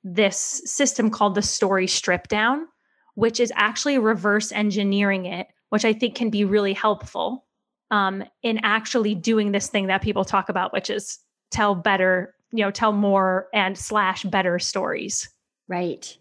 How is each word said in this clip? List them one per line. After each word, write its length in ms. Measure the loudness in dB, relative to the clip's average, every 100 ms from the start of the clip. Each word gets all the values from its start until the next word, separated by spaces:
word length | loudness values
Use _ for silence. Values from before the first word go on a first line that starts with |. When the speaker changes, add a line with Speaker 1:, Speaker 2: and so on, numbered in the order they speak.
| -8
Speaker 1:
this 320 | 2 2 2 -6 -8 -6
system 460 | 0 0 2 0
called 240 | 2 2 2
the 80 |
story 440 | -2 0 0 2 0
strip 400 | -2 0 -2 -2
down, 380 | 0 0 0 -4 _ _ _ _ -2
which 240 | 0 2
is 120 | 0 2
actually 420 | 0 0 0 2
reverse 540 | 2 2 2 2 0
engineering 720 | -2 0 0 0 2 2 0 -4
it, 220 | -8 -10 _ -4
which 140 | 0 2
I 80 |
think 220 | 2 0 -2
can 160 | -2
be 140 | 0 2
really 280 | 2 0 0
helpful, 680 | 0 0 -4 -6 -6 -6 _ _ _ _ -4
um, 340 | 0 0 -2 -10 _
in 160 | -4 0
actually 520 | 2 2 0 0 0 0
doing 380 | 2 2 2
this 160 | 0 0
thing 180 | -2 0
that 140 | 0
people 220 | 0 -2 0
talk 240 | 0 0
about, 240 | -2 -2
which 180 | -4 -4
is 280 | -6 -8 -12 _ _ -8
tell 240 | 0 2 2
better, 600 | 2 2 4 2 -2 _ _
you 120 | -2 -2
know, 60 |
tell 220 | 0 0
more 560 | 2 4 4 4 0 -2
and 240 | 0 0 -2
slash 460 | -4 0 0 -2 -2
better 340 | 0 0 0
stories. 680 | -2 -4 -4 -4 -6 -8 -8 _ _ _ -8
Speaker 2:
Right. 480 | -4 -4 -6 -12 -20